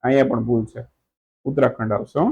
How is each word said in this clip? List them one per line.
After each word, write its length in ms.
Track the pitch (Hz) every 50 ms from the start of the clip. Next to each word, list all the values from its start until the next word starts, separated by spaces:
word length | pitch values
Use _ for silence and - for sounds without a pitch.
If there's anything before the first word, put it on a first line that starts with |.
| -
અહીંયા 200 | 123 135 139 131
પણ 200 | 127 - 120 110
ભૂલ 220 | 113 120 117 110
છે, 180 | 107 _ - 120 - _ _ _ _ _ _ _ _ _ _ _
ઉત્તરાખંડ 480 | 135 139 147 135 131 - - 113 110
આવશે, 280 | 107 101 110 - _ 143
હો. 60 | 160 233